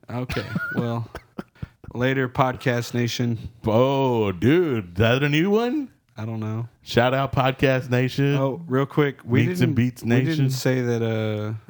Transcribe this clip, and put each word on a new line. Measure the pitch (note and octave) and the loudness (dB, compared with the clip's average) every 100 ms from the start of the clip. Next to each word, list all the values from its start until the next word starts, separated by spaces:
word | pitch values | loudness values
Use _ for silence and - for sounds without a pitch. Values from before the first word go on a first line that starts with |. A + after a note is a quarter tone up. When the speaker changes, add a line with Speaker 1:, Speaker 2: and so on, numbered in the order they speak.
| - | -12
Speaker 1:
Okay. | A#2+ B2 - - C6+ C6+ C6+ | -10 -6 -8 -6 -6 -4 -6
Well, | A#2 A#2 - - _ - - | -4 -6 -8 -16 _ -18 -18
<laughs> | - - _ - | -18 -18 _ -14
later, | A#2 C3 C3+ B2 | -2 0 0 -2
Podcast | C#3+ B2+ B2 C3 A#2+ A2+ A#2+ | 0 0 0 -2 -2 -2 -2
Nation. | A#2 - A#2+ A2+ - - A2 | -2 0 -2 -2 -8 -6 0
Speaker 2:
Oh, | A2 C3 C#3 C3 A#2 G2+ | 4 4 2 2 2 0
dude. | F2 A2 F3 E3 A#2 F2 F2 | 2 4 4 2 -2 -4 2
That | A2+ C3 | 2 4
a | C#3+ | 2
new | D3+ G3 | 2 2
one? | G#3+ A#3+ D4 C4 _ _ - | 2 0 -2 -6 _ _ -12
Speaker 1:
I | A2+ | -8
don't | A2 | -6
know. | G#2+ A2+ A#2 _ | -4 -6 -8 _
Speaker 2:
Shout | - A2+ B2+ | -2 0 2
out | C3 C3+ | 0 0
Podcast | C#3+ C3 C3 C3+ B2+ B2+ | 0 0 2 0 0 0
Nation. | B2 B2+ - C#3 C#3+ | 0 0 0 0 2
Speaker 1:
Oh, | C3+ B2+ E3 | 0 -2 -2
real | C3+ C#3 | -2 0
quick, | D#3 C#3+ - | 0 0 -2
we | - C3 F3 | 0 2 2
Speaker 2:
Meats | F3+ | 2
and | B2+ | 2
Speaker 1:
didn't, | A#2 | 2
Speaker 2:
Beats | B2 - | 0 -2
Speaker 1:
we | A2+ | 0
didn't | B2 C3+ | 2 2
Speaker 2:
Nation. | D#3 C3 | 2 0
Speaker 1:
say | B2+ C3 B2+ | 0 0 0
that, | A#2+ A#2 | 0 0
uh, | A2+ A2 G#2+ G#2+ G#2+ A2 | 0 -2 -2 -4 -6 -8